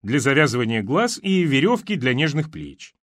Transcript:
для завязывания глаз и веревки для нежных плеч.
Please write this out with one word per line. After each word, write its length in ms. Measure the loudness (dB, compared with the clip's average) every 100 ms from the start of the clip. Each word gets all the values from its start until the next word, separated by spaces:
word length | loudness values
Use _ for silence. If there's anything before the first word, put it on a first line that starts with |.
для 180 | 0 0
завязывания 640 | 2 4 2 2 -2 -2
глаз 380 | -2 -2 -2 -4
и 200 | -2 0
веревки 520 | 2 2 2 0 -2 -2
для 180 | -2
нежных 380 | 0 0 -2 -6
плеч. 440 | -10 -16 -16 -20 _